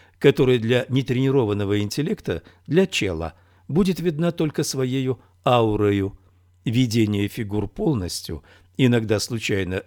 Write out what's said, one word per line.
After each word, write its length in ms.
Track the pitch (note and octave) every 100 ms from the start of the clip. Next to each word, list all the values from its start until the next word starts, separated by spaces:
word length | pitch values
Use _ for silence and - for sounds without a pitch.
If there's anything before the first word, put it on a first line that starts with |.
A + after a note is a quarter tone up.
| _ -
которая 380 | C#3 C#3 B2+ B2
для 280 | A2+ B2 -
нетренированного 920 | B2+ B2+ B2 C3+ C#3 G#2+ G#2 G2 G#2
интеллекта, 640 | G#2 - E3 G#3+ - E2 - _ -
для 200 | E3 F#3+
чела – 480 | - G2 D#2+ D#2+ - _ _ -
будет 320 | D3+ F#3+ F3+
видна 320 | F3 D3 E3+
только 320 | E3 D#3 -
своею 560 | C#3 C3 B2+ C3+ C3 B2+ _ _
аурою. 720 | - A#2+ A2+ G#2 G#2 G2+ G2 - _ _ _ _
Видение 640 | - A#2 B2+ A2+ G#2+ G2+ G2+
фигур 400 | - G2+ G#2 G2+
полностью, 760 | - G#3 A#2+ E2+ - - D#2 - - _ -
иногда 420 | B2+ A#2+ A2 G#2
случайно 640 | - A#2 - G2+ F2+ F#2